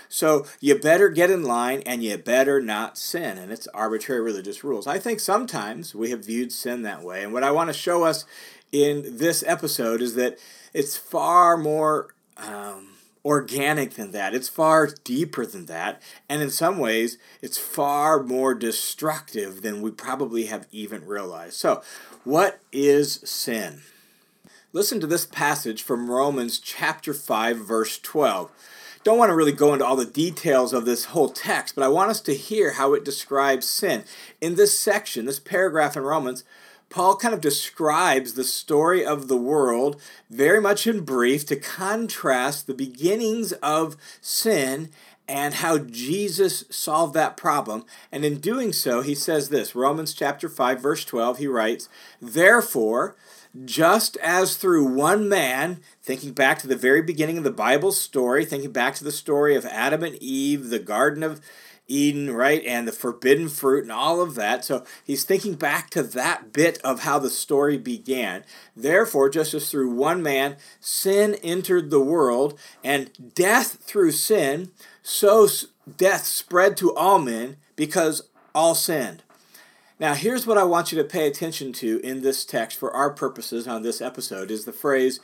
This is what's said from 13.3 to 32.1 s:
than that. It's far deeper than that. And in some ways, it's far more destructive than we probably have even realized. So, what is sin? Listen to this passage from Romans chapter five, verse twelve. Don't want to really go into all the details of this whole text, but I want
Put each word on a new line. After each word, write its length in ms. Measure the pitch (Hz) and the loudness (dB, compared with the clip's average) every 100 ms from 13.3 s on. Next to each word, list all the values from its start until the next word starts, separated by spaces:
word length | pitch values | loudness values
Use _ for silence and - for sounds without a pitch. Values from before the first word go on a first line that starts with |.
| 147 120 131 143 151 131 - | 0 0 -2 0 0 -2 -6
than 160 | 101 | -10
that. 220 | 101 98 | -6 -4
It's 140 | 123 131 | -4 -6
far 400 | - 160 160 151 - | 0 4 6 4 -2
deeper 420 | - 127 160 - 113 | -6 -4 -4 -4 -8
than 200 | 98 85 | -10 -12
that. 360 | 82 87 - - - - | -8 -6 -8 -16 -18 -8
And 120 | 151 | -4
in 80 | 143 | -2
some 280 | 135 165 190 | 0 0 0
ways, 400 | 117 113 120 - _ - | 0 0 0 -4 _ -16
it's 160 | 127 - | -10 -8
far 640 | - - 143 143 151 156 | -8 -4 0 2 2 2
more 320 | 127 127 131 120 | 0 0 0 0
destructive 1040 | 117 110 - - 156 151 - 113 98 95 | -2 -4 -6 -6 -4 -6 -8 -8 -8 -8
than 200 | 107 104 | -10 -6
we 100 | 107 | -8
probably 540 | 107 127 135 131 113 107 | -8 -8 -6 -4 -4 -4
have 220 | 104 - | -8 -12
even 340 | 107 104 104 85 | -14 -12 -12 -10
realized. 500 | 101 92 82 85 - | -8 -8 -12 -14 -4
So, 280 | 165 110 - - - - | -2 -2 -6 -20 -20 -14
what 360 | 123 151 196 - _ | -2 2 2 0 _
is 480 | 131 143 143 143 - - | 0 4 4 4 -4 -10
sin? 560 | - - 113 90 71 - _ _ _ _ _ _ _ _ | -8 -6 -6 -8 -14 -20 _ _ _ _ _ _ _ _
Listen 300 | 165 202 233 | -4 -2 -2
to 60 | 151 | -2
this 180 | 165 - | -2 -2
passage 580 | - 147 147 123 110 | -2 -2 0 -4 -8
from 260 | - 120 120 | -6 -4 -2
Romans 500 | 127 143 139 120 - | 0 0 0 -4 -6
chapter 540 | - - 156 160 - | -8 -4 -4 -4 -8
five, 440 | 147 - 110 113 117 | -8 -4 -2 0 -4
verse 420 | 101 113 110 - | -2 -2 -2 -6
twelve. 520 | - 156 131 95 87 _ - - - - | -6 0 0 0 -6 _ -20 -20 -20 -2
Don't 140 | 214 233 | 2 6
want 140 | 226 | 6
to 40 | 165 | 6
really 160 | 151 | 2
go 220 | 131 147 | 4 4
into 120 | 139 127 | 4 0
all 120 | 131 | 0
the 80 | 117 | -2
details 640 | - 170 151 165 131 123 | -2 -4 -2 2 2 2
of 140 | 127 117 | 0 0
this 200 | 120 - | -2 -2
whole 240 | 160 143 | 0 0
text, 460 | - - 151 - - | 0 -4 -4 -4 -2
but 80 | |
I 60 | 135 | 2
want 220 | 160 202 | 2 2